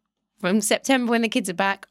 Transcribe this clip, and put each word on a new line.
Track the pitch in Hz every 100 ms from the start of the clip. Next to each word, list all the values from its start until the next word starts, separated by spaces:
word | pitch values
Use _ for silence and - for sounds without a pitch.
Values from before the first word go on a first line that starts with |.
| _ _ _ _
From | 180 208
September | 196 226 - 269 240
when | 233
the | 226
kids | 254 196
are |
back, | 175 196 196 -